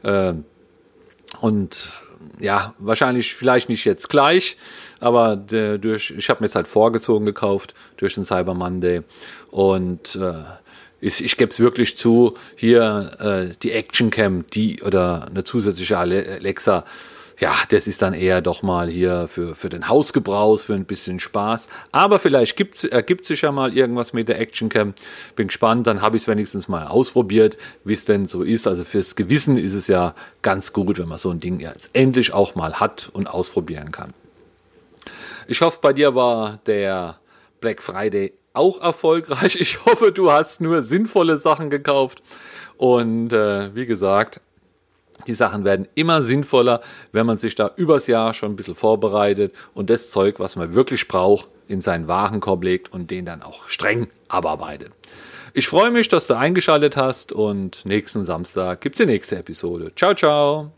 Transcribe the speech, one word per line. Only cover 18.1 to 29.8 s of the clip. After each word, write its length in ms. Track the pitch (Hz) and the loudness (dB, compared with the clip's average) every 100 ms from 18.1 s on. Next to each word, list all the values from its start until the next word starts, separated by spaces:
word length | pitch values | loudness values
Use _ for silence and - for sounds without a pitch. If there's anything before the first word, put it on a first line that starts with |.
eher 260 | 87 92 90 | 0 0 2
doch 240 | 87 85 | 0 -4
mal 240 | 98 90 85 | -2 -2 -2
hier 400 | 85 90 87 85 | 0 0 0 -4
für, 260 | - 85 | -6 -8
für 140 | 80 92 | -8 -10
den 200 | 82 82 | -8 2
Hausgebrauch, 680 | 127 143 135 101 101 107 107 | 2 2 -2 0 2 4 2
für 160 | - | 0
ein 120 | 104 92 | -6 -4
bisschen 340 | 95 - 90 | -8 -8 -8
Spaß. 480 | - 104 104 117 - - - | -6 -4 -2 -4 -8 -20 -4
Aber 260 | 143 196 202 | 2 4 4
vielleicht 380 | 170 139 117 - | 4 4 2 0
gibt's, 260 | 196 - | -4 -4
ergibt 420 | - 123 - 180 - | 0 0 0 -4 -2
sich 160 | 156 | -2
ja 100 | 151 | -2
mal 240 | 139 131 131 | 0 0 2
irgendwas 360 | 127 120 120 | 2 0 -4
mit 160 | 117 110 | -4 -2
der 120 | 110 | -2
Actioncam. 520 | 110 - 110 113 104 98 - - - - | -4 -4 -2 0 0 -4 -18 -18 -16 -4
Bin 100 | 98 | -4
gespannt, 400 | - 113 117 117 | 2 2 4 2
dann 160 | 101 | 2
hab 140 | 107 110 | 2 0
ich's 100 | - | 0
wenigstens 400 | 107 104 101 90 | -2 -2 -6 -6
mal 220 | 87 76 | -6 0
ausprobiert. 680 | 98 131 127 104 107 107 - - - | 2 2 2 2 4 4 2 -18 -14
Wie's 200 | 98 104 | -4 -4
denn 220 | - 104 95 | 0 0 0
so 160 | 90 | -4
ist. 240 | 85 113 110 | -2 0 0
Also 160 | 90 | -2
fürs 320 | 87 104 92 | -2 -4 -4
Gewissen 420 | - 92 147 - 127 | -4 0 0 2 2
ist 180 | 95 | 0
es 120 | 98 | -4